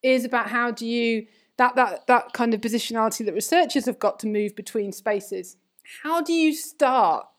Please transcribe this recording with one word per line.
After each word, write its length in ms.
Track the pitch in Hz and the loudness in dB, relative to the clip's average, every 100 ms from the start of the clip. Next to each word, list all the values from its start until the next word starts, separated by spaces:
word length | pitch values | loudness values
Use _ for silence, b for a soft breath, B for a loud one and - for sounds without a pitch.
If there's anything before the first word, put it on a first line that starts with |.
is 220 | 262 262 | 4 2
about 240 | 247 247 208 | 2 -2 -2
how 220 | 240 240 | -2 -2
do 160 | 233 233 | -4 -4
you, 400 | 233 233 226 220 b b - | -2 0 -2 -4 b b 2
that, 180 | 247 247 | 2 4
that, 300 | 240 170 - | 0 0 2
that 260 | 247 254 | 2 2
kind 220 | - 233 | -2 0
of 60 | 214 | 0
positionality 600 | 226 226 - 226 220 214 | 0 -2 -2 0 0 0
that 100 | 214 | -4
researchers 500 | 175 - 330 330 277 | -4 0 2 2 0
have 140 | 247 247 | -2 0
got 200 | 208 - | -2 -2
to 80 | 220 | -4
move 300 | 208 208 208 | -2 -2 -6
between 360 | 208 226 202 | -6 -4 -4
spaces. 680 | - - 208 202 190 180 - _ _ - - | -6 -4 -4 -4 -10 -12 -18 _ _ -20 -14
How 200 | 294 330 | -4 -4
do 100 | 339 | 0
you 220 | 330 311 | 2 2
start 720 | 302 - - 269 262 190 147 - | 0 -8 0 2 4 4 2 -4